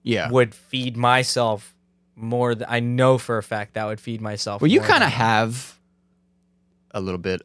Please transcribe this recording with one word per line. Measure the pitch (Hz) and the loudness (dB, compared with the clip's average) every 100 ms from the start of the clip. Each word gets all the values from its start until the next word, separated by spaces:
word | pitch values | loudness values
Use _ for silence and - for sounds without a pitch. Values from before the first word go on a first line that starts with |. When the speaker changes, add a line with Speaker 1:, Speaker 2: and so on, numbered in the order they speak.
Speaker 1:
Yeah. | - 110 82 | -4 -2 2
Speaker 2:
would | 127 117 | 2 2
feed | - _ 131 127 117 | 0 _ -6 -6 0
myself | 120 127 123 - 117 107 - _ _ _ _ | 2 4 2 0 0 -2 -6 _ _ _ _
more | - 113 120 123 | -12 -4 0 0
th-, | 113 117 | -2 -2
I | 120 | -2
know | 120 123 131 131 | -2 2 4 4
for | - 113 | 0 -4
a | |
fact | - 107 104 | -4 -6 -6
that | - 107 | -6 -6
would | 110 | -8
feed | - 113 | -10 -10
myself | 107 104 - 101 | -8 -8 -8 0
Speaker 1:
Well, | 151 | 2
you | 269 | 4
Speaker 2:
more | - | 4
Speaker 1:
kinda | 339 147 | 2 2
Speaker 2:
than | |
Speaker 1:
have | 117 113 110 113 123 - - _ _ _ _ _ _ _ _ _ _ _ | 2 2 2 0 -4 -12 -20 _ _ _ _ _ _ _ _ _ _ _
a | 107 | -8
little | 95 90 | -6 -4
bit | 92 92 | -4 -6